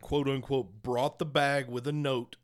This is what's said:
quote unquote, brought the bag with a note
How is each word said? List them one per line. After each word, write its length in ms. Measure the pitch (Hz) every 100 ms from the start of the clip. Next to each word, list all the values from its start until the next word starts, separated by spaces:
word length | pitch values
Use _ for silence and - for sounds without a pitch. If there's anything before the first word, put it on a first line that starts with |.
quote 260 | - 143 139
unquote, 540 | 135 120 139 98 104
brought 360 | 120 123 139 -
the 80 | 160
bag 420 | 147 143 143 123
with 180 | 123 127
a 60 |
note 440 | 147 143 131 123 -